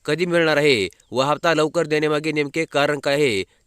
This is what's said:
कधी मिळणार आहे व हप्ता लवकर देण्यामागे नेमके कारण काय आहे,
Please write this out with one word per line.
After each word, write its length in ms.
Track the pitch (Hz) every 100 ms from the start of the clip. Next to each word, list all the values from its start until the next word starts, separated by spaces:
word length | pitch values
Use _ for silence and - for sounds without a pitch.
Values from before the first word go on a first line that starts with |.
कधी 220 | - 156 175
मिळणार 300 | 170 160 147
आहे 320 | 151 117 90 - -
व 100 | 117
हप्ता 320 | 139 143 170
लवकर 320 | 151 156 170 156
देण्यामागे 460 | 151 151 151 156
नेमके 320 | 151 143 165
कारण 340 | 160 143 147 147
काय 160 | 143
आहे, 280 | 143 143 98 90 _